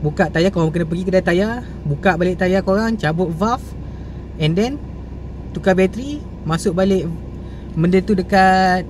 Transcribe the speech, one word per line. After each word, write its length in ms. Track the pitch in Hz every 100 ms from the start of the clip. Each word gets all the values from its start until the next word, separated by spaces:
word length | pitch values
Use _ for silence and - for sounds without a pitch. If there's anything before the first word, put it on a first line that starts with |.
buka 240 | 151 151 170
tayar, 240 | 160 180
korang 220 | 185 160
kena 100 | 160
pergi 200 | 165 170 185
kedai 160 | 185
tayar, 400 | 180 175 208 240 240 - -
buka 320 | 143 196 170
balik 240 | 180 180
tayar 180 | 185 190 190
korang, 320 | 190 226 226
cabut 320 | 151 160 180
valve, 320 | 160 208 254 - - - - - - - -
and 160 | 156 170
then 180 | 226 294 - - - - - - - -
tukar 220 | - 185
bateri, 420 | 190 208 269 294 - -
masuk 320 | 156 160 208 175
balik 320 | 190 190 160 165 - - - - -
benda 320 | - 170 190
tu 80 | 185
dekat 720 | 202 185 196 190 185 185 180 -